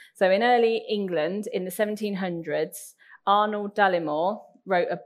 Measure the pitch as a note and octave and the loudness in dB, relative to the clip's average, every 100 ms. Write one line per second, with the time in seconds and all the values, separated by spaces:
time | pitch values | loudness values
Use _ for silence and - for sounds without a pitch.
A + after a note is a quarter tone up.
0 | - _ F#3 G3 A#3 A#3+ A3+ A3+ - G#3 | -20 _ 2 4 4 4 4 2 -2 -4
1 | G3 E3+ D3+ G3+ G#3 F#3+ F#3 - G#3 G#3+ | -2 -2 -2 -4 -6 -6 -6 -4 -4 -2
2 | G#3 G3 F#3+ E3+ D#3+ D3+ E3 - - - | -6 -4 -4 -6 -4 -4 -4 -8 -18 -20
3 | _ - - G3+ G#3+ G#3 G3+ G3+ G3+ F3 | _ -8 2 2 2 -2 -6 2 2 2
4 | D#3+ D3+ F3+ G#3+ - _ - F#3 F3 E3+ | -2 -2 -2 -4 -10 _ -2 0 0 -4